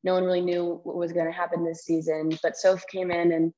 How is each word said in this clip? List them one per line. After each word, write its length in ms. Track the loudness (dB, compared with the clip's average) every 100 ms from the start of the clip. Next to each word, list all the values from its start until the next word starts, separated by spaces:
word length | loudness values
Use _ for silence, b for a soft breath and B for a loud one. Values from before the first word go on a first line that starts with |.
no 100 | 2 2
one 80 |
really 180 | 2 0
knew 380 | 0 0 -2 -4
what 120 | -6 -4
was 180 | -2
gonna 180 | 0 -2
happen 320 | -2 -4 -2
this 220 | -2 -6 -2
season, 460 | -2 0 -2 -2 0
but 160 | -2 2
Soph 300 | 2 2 -2
came 240 | -6 -2
in 220 | 2 2
and 200 | 4 2